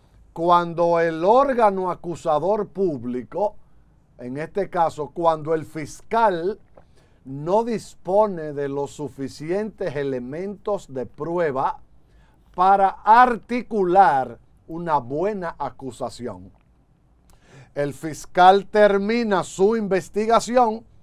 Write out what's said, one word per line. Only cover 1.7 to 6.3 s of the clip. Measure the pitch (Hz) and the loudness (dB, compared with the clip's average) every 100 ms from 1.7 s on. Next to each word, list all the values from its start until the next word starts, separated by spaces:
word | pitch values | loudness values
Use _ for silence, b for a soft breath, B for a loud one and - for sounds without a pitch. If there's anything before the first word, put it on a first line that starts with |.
| 190 185 | 2 -4
acusador | 165 175 156 165 151 170 214 202 | -6 -8 -8 -2 -2 0 -2 -4
público, | 190 196 139 120 123 110 165 208 - - - _ _ _ - | -4 -4 -4 -6 -8 -8 -6 -6 -6 -20 -20 _ _ _ -18
en | 123 135 | -14 -10
este | 165 202 185 | -8 -6 -6
caso, | 180 160 - 139 | 0 -2 -2 -10
cuando | - 165 156 151 | -2 0 0 -2
el | 160 151 | -4 -4
fiscal | 160 143 - - 226 220 | -12 -12 -14 -4 2 2